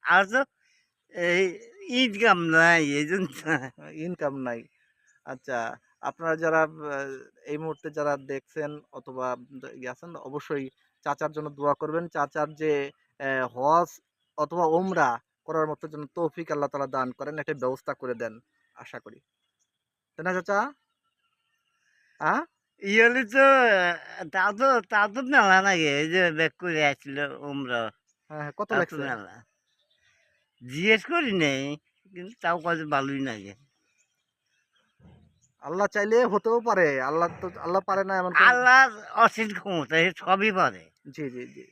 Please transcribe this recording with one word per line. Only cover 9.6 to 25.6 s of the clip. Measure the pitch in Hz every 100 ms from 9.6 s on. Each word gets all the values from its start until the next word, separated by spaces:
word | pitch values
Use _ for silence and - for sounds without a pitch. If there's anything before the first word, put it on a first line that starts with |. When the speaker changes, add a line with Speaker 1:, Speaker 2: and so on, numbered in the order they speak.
| 135
Speaker 2:
ইয়ে | 127 123
আছেন, | 127 170 160
অবশ্যই | 131 143 - 147 131 _ _ _
চাচার | - 143 151
জন্য | 156 151
দোয়া | 143 147
করবেন। | 143 156 160 170
চাচার | 160 143 160 151
যে, | 151 156 147 139 _ _ _
আ, | 135 131 127
হজ | 120 139 160 175 - _ _ _ -
অথবা | 147 170
ওমরা | 165 160 190 175 139 117 _ _
করার | - 160 156
মতো | 147 160
যেন | 151 147
তৌফিক | - 165 - 165
আল্লাহ | 151 143
তাআলা | 143 139
দান | 135 127
করেন, | 123 139 151
একটা | 143
ব্যবস্থা | 147 127 135 -
করে | 139 127
দেন, | 117 117 110 _ _ _
আশা | _ 120 123
করি। | - 110 _ _ _ _ _ _ _ _ _ -
তাই |
না | 170
চাচা? | 185 180 202 247 285 _ _ _ _ _ _ _ _ _ _ _ _ _ _
আ? | 156 214 330 _ _ _
Speaker 1:
ই | 196 214
হলে | 233 247
তো, | 226 254 269 269 240 196 180 170 - - 175
তা | 190 196
তো, | 208 269 247
তা | 202 214 208
তো | 214
মেলা | 262 277 202 190